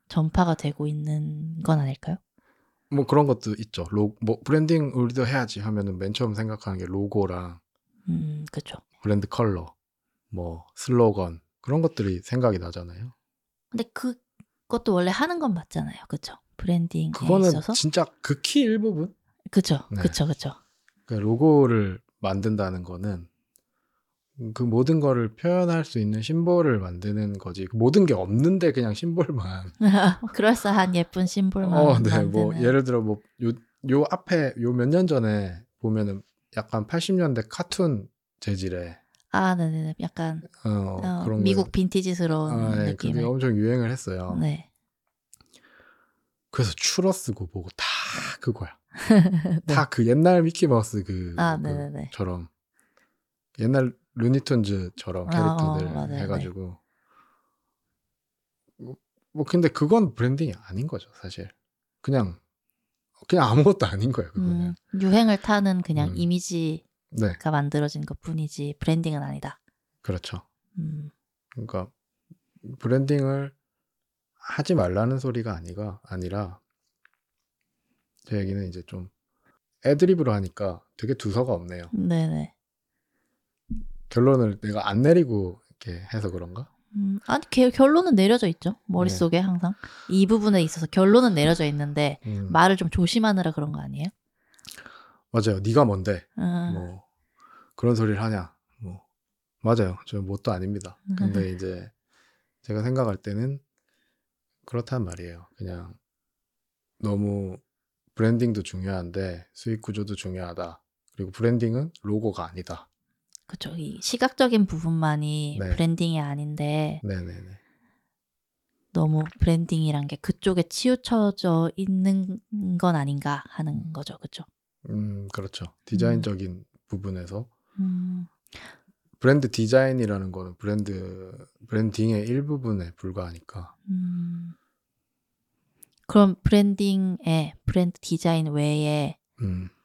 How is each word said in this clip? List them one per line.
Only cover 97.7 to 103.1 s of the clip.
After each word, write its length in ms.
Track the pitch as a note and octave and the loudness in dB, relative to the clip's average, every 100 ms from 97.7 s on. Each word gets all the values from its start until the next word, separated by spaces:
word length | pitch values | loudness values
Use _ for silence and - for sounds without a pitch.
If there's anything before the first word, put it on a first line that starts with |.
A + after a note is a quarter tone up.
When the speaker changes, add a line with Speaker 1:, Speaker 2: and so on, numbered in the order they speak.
| - | -2
Speaker 2:
그런 200 | A#2+ A2+ | 0 2
소리를 260 | A2 G2+ | 2 0
하냐?" 340 | A2 G#2 E2+ _ _ _ | -2 -4 -6 _ _ _
뭐 260 | G2+ F2+ _ _ _ _ _ _ | -14 -14 _ _ _ _ _ _
맞아요. 360 | A2 A2+ F#2+ F#2 - | 0 2 2 -4 -8
저 140 | G#2 | -8
뭣도 300 | F#2+ G2 - | -6 -6 -4
아닙니다. 440 | F#2 F#2+ G#2 F#2 - G3 F#3 | -4 -4 -6 -10 -14 -6 -2
근데 340 | G2 G2 F#2+ | 0 0 -2
Speaker 1:
<laughs> 0 | |
Speaker 2:
이제 400 | F2+ F#2 F2+ G2+ _ _ _ _ _ _ _ | -4 -8 -8 -12 _ _ _ _ _ _ _
제가 200 | - G#2+ | -6 -4
생각할 340 | A2+ C3 A#2 | -2 0 -2